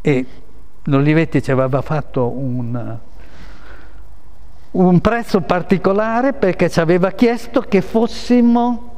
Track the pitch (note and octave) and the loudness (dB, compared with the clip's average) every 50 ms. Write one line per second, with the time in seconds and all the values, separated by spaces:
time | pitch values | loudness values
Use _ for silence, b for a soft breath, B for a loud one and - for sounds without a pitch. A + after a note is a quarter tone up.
0 | - D#3 D3 B2+ C4 - - - - - - - - - - - - - C#3 C3+ | 2 2 2 2 0 -4 -6 -8 -8 -8 -8 -8 -8 -10 -10 -6 -2 0 2 4
1 | C#3 D3 D3+ D#3+ E3 D#3 - - - - C#3 B2+ C3 C3 B2+ C#3 B2 - D#3 D3+ | 4 4 4 4 2 2 0 -2 0 2 2 2 2 2 0 -2 -2 -2 -4 -4
2 | C#3 - - C3+ B2 A#2+ A#2+ B2 C#3 C3 B2 B2 B2 A#2 A#2+ B2 A2+ G#2+ A2 A2+ | -4 -4 -2 -2 0 0 -2 -4 -4 -4 -4 -4 -4 -4 -4 -4 -6 -6 -8 -8
3 | - - - B B B B B B B B B B B B B B B B B | -8 -8 -8 B B B B B B B B B B B B B B B B B
4 | B B - - - - - - - - - - - - - F#3 F#3 F3+ F3+ E3+ | B B -10 -10 -10 -10 -10 -8 -10 -10 -10 -10 -10 -6 0 2 4 6 6 6
5 | - G#3+ A3 A#3 A#3 - - G3+ E3+ - F3+ F3+ E3 - G3 F3 - F#3+ G3 G3+ | 4 4 2 0 -4 0 0 0 2 2 0 0 2 0 0 2 2 2 2 2
6 | G#3+ A3 A3+ A#3 B3 C#4 C4+ - - F#3+ E3+ - F3 E3 - - E3 D#3 F3 F#3 | 0 0 0 0 0 0 0 2 0 0 2 2 0 0 2 0 2 2 4 2
7 | F3 F#3+ - - B3 A#3 A#3 A#3 - - - - E3+ - - F#3+ - - - A3+ | 2 0 2 2 2 2 2 0 -4 -2 -2 -2 0 2 2 0 2 2 0 0
8 | A3+ A3+ - - - - A#3+ B3 A#3+ A#3+ A#3 A#3+ A#3+ A#3+ A#3+ A3+ - - - | 0 0 -2 -6 0 2 4 4 6 6 4 4 2 0 -2 -4 -6 -8 -10